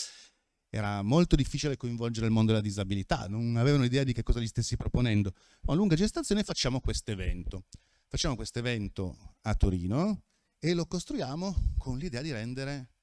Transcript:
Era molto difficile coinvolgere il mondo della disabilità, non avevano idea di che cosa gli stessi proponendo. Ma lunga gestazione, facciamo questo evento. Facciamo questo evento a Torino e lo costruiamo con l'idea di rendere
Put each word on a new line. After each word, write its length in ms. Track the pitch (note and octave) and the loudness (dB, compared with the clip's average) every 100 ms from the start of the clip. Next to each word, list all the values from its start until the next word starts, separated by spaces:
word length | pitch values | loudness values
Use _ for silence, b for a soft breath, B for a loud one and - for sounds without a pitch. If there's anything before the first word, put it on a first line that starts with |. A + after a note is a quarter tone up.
| B B B B _ _ _ | B B B B _ _ _
Era 340 | A2 G#2 G2+ | -2 -2 0
molto 340 | G2+ D3 F3 D3 | 4 4 6 4
difficile 400 | C3+ C#3+ D3 C3 | 4 -2 -2 -4
coinvolgere 500 | B2 A#2+ A#2 A2+ A2+ | -4 -4 -4 0 2
il 60 | |
mondo 180 | A2 A2 | 6 6
della 140 | A2 | 4
disabilità, 640 | G#2 G2 F#2+ G2 F#2+ - G2 | 2 -2 -2 -4 -2 -4 -2
non 280 | G#2+ A#2 A#2 | -4 0 2
avevano 280 | B2 C#3+ | 4 4
idea 180 | B2 C3 | 4 2
di 100 | C3+ | 0
che 120 | A#2 | 0
cosa 160 | - A#2+ | 0 0
gli 60 | A2+ | 0
stessi 280 | - A2 - | -2 -2 -4
proponendo. 560 | - - B2 G#2 G2 b b b | -2 0 4 4 2 b b b
Ma 120 | - | 0
lunga 200 | D3+ G#3 | 2 4
gestazione, 480 | D#3 G#3 - - G3+ | 4 2 -2 -2 0
facciamo 380 | G3+ F3+ B2+ B2+ | 0 -2 -2 -2
questo 320 | B2 A2 - | -2 -4 -4
evento. 540 | G2+ F2+ F2 F2 F#2 - B B B _ | -4 -4 -4 -6 -8 -12 B B B _
Facciamo 260 | C3 E3 | -4 -2
questo 240 | A#2+ A2 - | -2 -6 -6
evento 800 | A#2+ A#2 G2+ - F#2 - - - | -4 -4 -4 -6 -8 -8 -18 -8
a 120 | A2 | -2
Torino 720 | G#2 G#2 F#2 F2+ A#2 G3 F#2+ - _ _ _ | 2 2 2 0 0 0 -2 -8 _ _ _
e 80 | D3+ | -2
lo 140 | F3 E3 | 0 -2
costruiamo 880 | F3+ - D4 C3 D3 F#3 F#3 - - | -6 -6 -6 -4 -4 -4 -2 0 -2
con 220 | - B2+ | -4 -4
l'idea 240 | D#3 A#2+ | -6 -6
di 100 | D#3 | -6
rendere 600 | A#2+ A2+ B2+ C3+ C#3+ B2+ _ | -6 -6 -6 -6 -8 -12 _